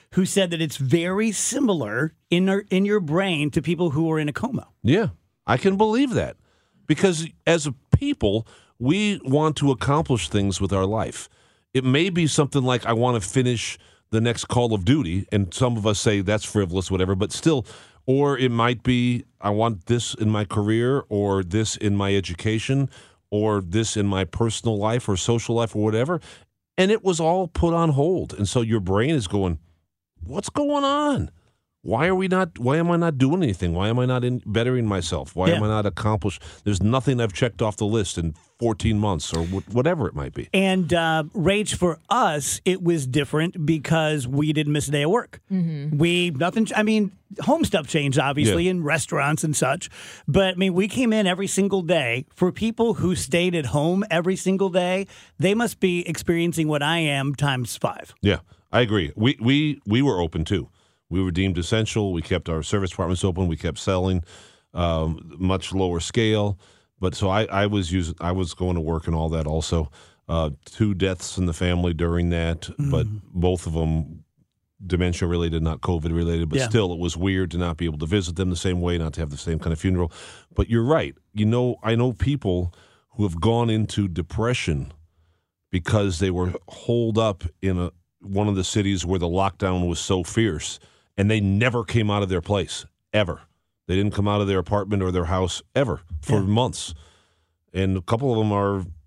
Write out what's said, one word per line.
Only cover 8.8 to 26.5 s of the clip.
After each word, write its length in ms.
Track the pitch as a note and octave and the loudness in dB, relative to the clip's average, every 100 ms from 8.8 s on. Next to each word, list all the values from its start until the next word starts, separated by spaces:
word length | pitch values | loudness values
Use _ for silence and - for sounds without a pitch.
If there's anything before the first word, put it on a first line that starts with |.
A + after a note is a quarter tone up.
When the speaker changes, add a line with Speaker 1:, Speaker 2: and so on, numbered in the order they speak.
| B2 F#3+ G#3 G3 | 0 2 2 0
Speaker 2:
want 320 | C3 C#3+ D#3 - | 0 2 2 2
to 140 | C#3+ | 0
accomplish 580 | B2+ C3 D3 D#3+ A#2 - | 2 2 0 2 -2 0
things 300 | G#2 G2 F#2 | 0 0 -2
with 140 | F#2+ | -2
our 120 | G2 F#2+ | 0 0
life. 440 | A2 F2 - - _ _ _ _ | -2 -4 -8 -16 _ _ _ _
It 100 | C3 | 0
may 260 | C3 C#3 F#3+ | 2 2 2
be 180 | F3 D#3 | 2 2
something 360 | - C#3+ C#3+ | 2 2 2
like, 220 | B2+ B2 - | 2 0 0
"I 80 | |
wanna 280 | A#2 B2 A#2 | 2 2 0
finish 560 | F#2 C3+ B2 A#2 - - _ _ _ | 0 0 0 0 -4 -10 _ _ _
the 100 | A2 | 0
next 240 | A#2 A2+ - | 0 -2 -2
Call 280 | B2+ A#2+ | 0 2
of 120 | G#2+ F2 | 2 2
Duty," 400 | D3+ F2 F#2+ - | 2 2 -4 -2
and 220 | G#2 F2+ | -2 -2
some 220 | - B2+ A2+ | 0 0 2
of 100 | G#2+ | 0
us 120 | G2+ | 2
say, 220 | A#2 G#2 | 2 2
"That's 240 | F#2+ G#2+ - | 2 -2 0
frivolous," 460 | G#2 F#2 F#2 F2+ | -2 0 -2 -2
whatever, 240 | F#2+ F#2 F#2+ | 0 0 0
but 160 | G#2 | -2
still, 340 | - E3 C#3 - - - _ - | 0 2 2 -2 -14 -20 _ 0
or 320 | C3+ C#3+ C3 | 2 2 2
it 140 | B2+ | 2
might 320 | A#2 A#2+ A#2+ | 2 2 2
be, 400 | C3 B2 B2 A#2+ - _ | 0 2 2 0 -6 _
"I 80 | G#2 | -2
want 380 | G#2 A2+ G2+ - | 0 0 -2 -2
this 260 | A#2+ - | -2 -2
in 160 | - G#2+ | -2 0
my 160 | G#2+ G2+ | 2 0
career, 580 | G#2+ G#2 A2+ B2 C#3 - | 0 2 2 2 -2 -2
or 340 | G#2 G2+ G2 | 0 2 0
this 320 | F2+ G#2+ A2 - | 0 0 -2 -2
in 180 | G#2+ G2+ | 0 0
my 180 | G2 G2 | 2 0
education, 720 | F#2 E2+ A2 A2 - C3+ C3+ - - _ _ | -2 -6 -4 -2 -2 -2 -2 -6 -20 _ _
or 300 | G#2 G#2+ G#2 | 0 2 0
this 360 | F2+ G#2 A2 G#2+ | 0 -2 0 0
in 80 | G2+ | 0
my 180 | F#2+ F#2 | 0 -2
personal 520 | - A2+ - A#2 G#2 | -4 -6 -4 -2 0
life 320 | G#2+ B2 - | 0 0 -2
or 80 | F#2 | -2
social 380 | - A#2 - A#2 | 0 0 0 -2
life 200 | A#2 G#2+ | 0 0
or 80 | |
whatever." 360 | G#2+ G#2+ C#3 F3 - - _ | 0 0 0 -2 -6 -20 _